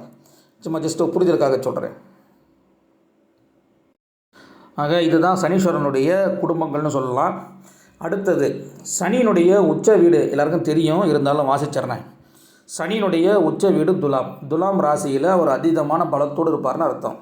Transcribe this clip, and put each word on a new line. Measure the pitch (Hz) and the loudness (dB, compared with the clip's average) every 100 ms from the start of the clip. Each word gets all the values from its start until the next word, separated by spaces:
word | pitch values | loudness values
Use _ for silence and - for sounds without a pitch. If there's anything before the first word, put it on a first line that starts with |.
| - - _ _ _ _ | -12 -20 _ _ _ _
சும்மா | 170 160 | -8 -6
just | 156 - | -4 -2
புரிதலுக்காக | 165 175 180 151 139 131 | -2 0 2 2 2 0
சொல்றேன். | 127 - - - - _ _ _ _ _ _ _ _ _ _ _ _ _ _ _ _ _ _ _ _ _ _ - - - - - | -2 -6 -10 -12 -20 _ _ _ _ _ _ _ _ _ _ _ _ _ _ _ _ _ _ _ _ _ _ -20 -20 -20 -14 -6
ஆக | 147 175 | -2 0
இதுதான் | 165 160 175 185 | 2 4 4 2
சனீஸ்வரனுடைய | 160 185 180 147 143 135 143 190 185 - | 0 2 2 0 0 0 2 2 0 -2
குடும்பங்கள்னு | 165 160 160 143 151 | -2 -2 -2 -4 -2
சொல்லலாம். | 135 127 127 170 190 - - - _ _ _ | -2 -2 -2 -2 -4 -14 -20 -20 _ _ _
அடுத்தது | 165 196 190 160 135 - - - - - | -6 -4 -2 0 0 -4 -12 -18 -10 -4
சனியினுடைய | 185 247 226 180 170 202 | -2 2 2 4 4 4
உச்ச | 165 151 220 196 | 2 2 4 6
வீடு | 170 151 135 | 6 4 2
எல்லாருக்கும் | 139 151 165 | 0 0 0
தெரியும், | 160 156 160 165 185 | 0 0 2 2 2
இருந்தாலும் | 147 139 147 135 | 2 0 0 0
வாசிச்சிடுறேன். | 139 143 131 123 117 - - _ _ _ _ - - | 0 -2 -4 -6 -8 -12 -20 _ _ _ _ -16 -8
சனியினுடைய | 170 220 196 165 180 | -4 -2 0 2 2
உச்ச | 202 156 - 196 | 2 2 2 2
வீடு | 156 156 185 | 2 2 0
துலாம். | 147 135 - - 139 | 0 -2 -4 -10 -6
துலாம் | 160 190 190 | -2 0 0
ராசியில | 147 147 147 135 | 0 0 -2 0
அவர் | 165 185 143 127 | 2 2 2 0
அதீதமான | 165 160 147 165 160 | 0 0 0 -2 -2
பலத்தோடு | 143 147 - 165 | -2 -2 -2 -2
இருப்பார்னு | 143 127 139 156 | -2 -4 -2 -4
அர்த்தம். | - 117 - | -4 -8 -12